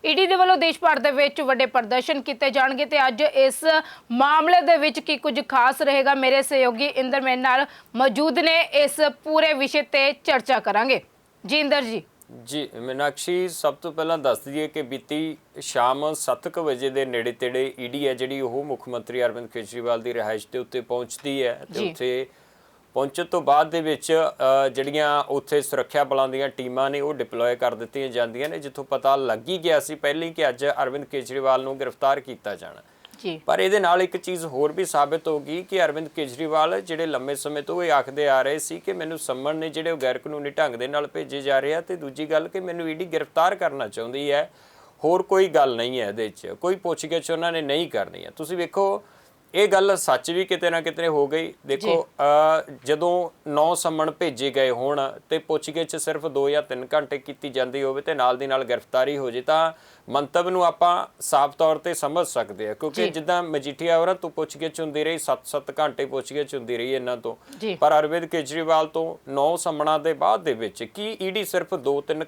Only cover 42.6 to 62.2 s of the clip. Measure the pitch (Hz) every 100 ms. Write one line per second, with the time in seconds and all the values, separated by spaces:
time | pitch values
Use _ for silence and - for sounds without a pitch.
42.6 | 185 170 165 156 180 160 147 - 175 202
43.6 | 170 139 110 110 117 135 143 143 156 _
44.6 | - - - _ 151 180 190 190 190 156
45.6 | 135 117 117 127 104 104 107 - 90 -
46.6 | 175 190 175 156 156 165 - 165 170 165
47.6 | 147 147 170 107 92 87 87 - 156 180
48.6 | 170 196 196 202 - - _ _ _ 175
49.6 | 208 190 196 185 - 131 - 175 185 180
50.6 | 170 165 165 160 165 151 143 156 165 -
51.6 | 139 135 214 165 - - 143 147 156 160
52.6 | - 135 131 151 175 180 170 _ 151 147
53.6 | 156 175 170 156 156 151 170 120 139 135
54.6 | 131 120 131 143 135 - _ 160 - 156
55.6 | - 165 160 160 156 156 156 139 139 147
56.6 | 147 127 127 151 139 143 - 135 143 131
57.6 | 127 135 135 135 143 151 127 127 135 135
58.6 | 123 120 - 131 131 143 131 120 123 156
59.6 | 165 160 - - - 131 143 170 175 185
60.6 | 175 165 175 175 196 _ - 147 143 143
61.6 | 160 151 175 170 143 165